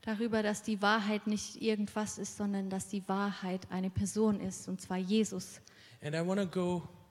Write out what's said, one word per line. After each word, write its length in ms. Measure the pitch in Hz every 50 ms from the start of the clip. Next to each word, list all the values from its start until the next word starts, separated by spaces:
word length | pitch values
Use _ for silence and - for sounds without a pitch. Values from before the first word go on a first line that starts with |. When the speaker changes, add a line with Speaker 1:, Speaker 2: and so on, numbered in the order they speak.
| -
Speaker 1:
Darüber, 380 | - 220 202 233 240 214 220
dass 200 | 214 208 208 - -
die 180 | - 220 196
Wahrheit 460 | 202 202 214 226 202 202 214 208 - 214
nicht 340 | 214 202 - - - -
irgendwas 560 | - 220 214 208 208 202 - 214 214 196 - -
ist, 200 | 190 - - -
sondern 320 | 208 202 202 196 196 190
dass 180 | 185 190 190 -
die 180 | - 202 185 -
Wahrheit 580 | 190 196 202 202 185 - - 185 180 185 - -
eine 180 | - 185 185 190
Person 500 | 185 - 202 185 - 214 220 214 208 190
ist, 300 | - 190 185 - - -
und 100 | 185 185
zwar 180 | - - 185 185
Jesus. 640 | 190 180 208 220 214 - - 185 180 - - - - - - - - - - -
Speaker 2:
And 140 | - 147 147
I 40 | 160 170
wanna 200 | 180 190 202 202
go 420 | 180 - 180 180 175 180 180 170 - - - - -